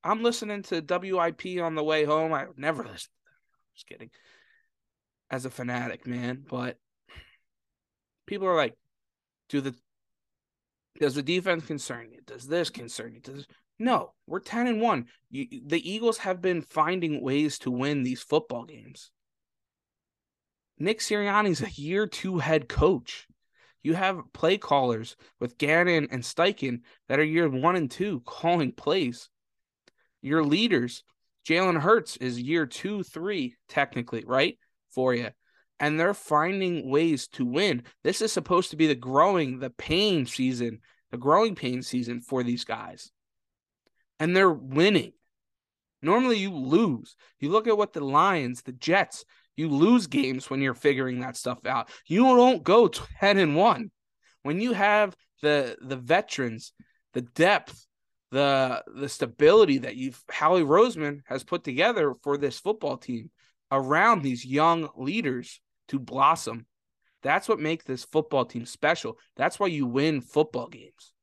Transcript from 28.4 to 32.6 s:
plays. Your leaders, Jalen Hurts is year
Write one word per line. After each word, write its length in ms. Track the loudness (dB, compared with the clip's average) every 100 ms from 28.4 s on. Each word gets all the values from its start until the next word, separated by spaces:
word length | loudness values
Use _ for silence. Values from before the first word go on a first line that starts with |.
| 0 0 0
plays. 580 | -4 -2 0 -2 -6 -16 _ _ _ _ _ _ _ _ _
Your 220 | -2 0
leaders, 600 | 2 2 2 0 -2 -8 _ _ _ _ -2
Jalen 320 | 0 2 2
Hurts 360 | 4 2 2 -8
is 260 | -6 -6
year 240 | -2 -2